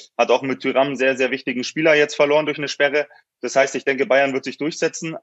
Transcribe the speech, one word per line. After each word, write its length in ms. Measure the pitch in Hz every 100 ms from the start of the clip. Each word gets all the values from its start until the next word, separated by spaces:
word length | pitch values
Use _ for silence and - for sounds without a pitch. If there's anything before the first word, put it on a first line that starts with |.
| - -
hat 140 | 117
auch 140 | 123
mit 180 | 135 131
Thuram 260 | 135 123 143
einen 80 | 131
sehr, 220 | 131 127
sehr 140 | 131
wichtigen 320 | 135 - 123
Spieler 320 | 123 - 160 151
jetzt 200 | 147 -
verloren 300 | 147 147 151
durch 140 | 147
eine 80 | 139
Sperre. 400 | - 143 143 143 - _ _
Das 140 | 123 135
heißt, 180 | 135
ich 120 | 135 -
denke, 200 | 135 127
Bayern 280 | 131 139
wird 120 | 131 -
sich 140 | 120
durchsetzen, 580 | 147 - 160 - 165 160